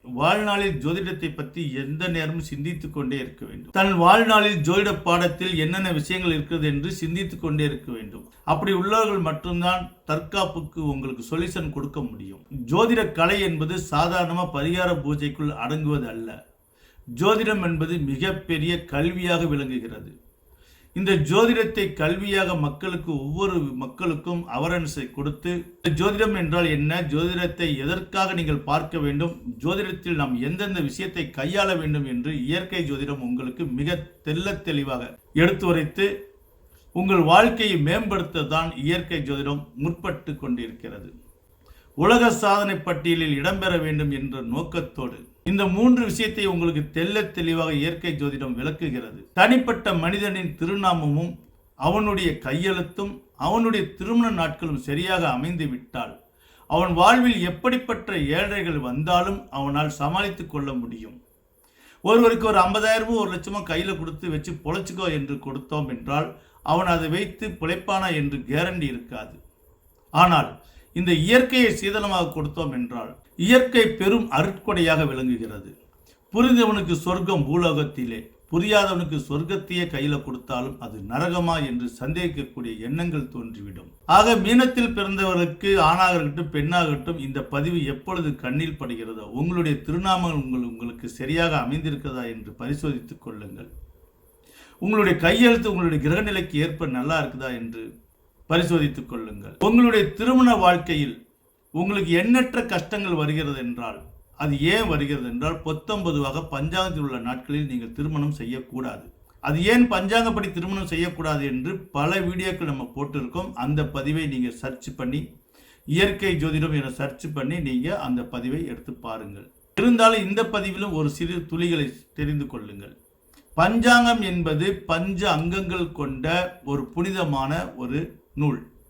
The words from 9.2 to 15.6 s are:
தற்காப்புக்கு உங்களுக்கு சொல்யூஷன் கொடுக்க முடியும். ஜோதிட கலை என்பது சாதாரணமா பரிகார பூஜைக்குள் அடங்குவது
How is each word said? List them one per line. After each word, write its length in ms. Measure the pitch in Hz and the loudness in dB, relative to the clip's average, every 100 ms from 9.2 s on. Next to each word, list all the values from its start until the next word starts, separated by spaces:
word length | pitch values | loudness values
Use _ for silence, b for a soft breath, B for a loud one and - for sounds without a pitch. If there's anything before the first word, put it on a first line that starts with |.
| 160 156 175 175 180 185 180 - | -2 -4 -4 0 0 0 -4 -14
தற்காப்புக்கு 840 | - 156 170 202 185 165 147 165 151 | -4 -4 -2 -2 -2 -4 -10 -4 -4
உங்களுக்கு 380 | 135 131 123 120 | -2 -6 -10 -6
சொல்யூஷன் 420 | 160 175 - 156 | -4 -4 -4 -6
கொடுக்க 300 | 143 131 156 | -6 -6 -6
முடியும். 440 | 120 110 95 95 - 139 120 | -8 -10 -14 -16 -14 -12 0
ஜோதிட 460 | 170 226 233 208 | 4 4 4 2
கலை 280 | 160 170 185 | 2 2 2
என்பது 360 | 185 160 156 180 - | 0 0 -2 -4 -2
சாதாரணமா 600 | 143 170 185 165 175 180 | 0 2 0 0 -2 -2
பரிகார 380 | 143 156 180 180 | -2 -2 0 0
பூஜைக்குள் 580 | 160 139 147 147 - 147 | 0 -2 -2 -4 -2 -4
அடங்குவது 580 | - | -4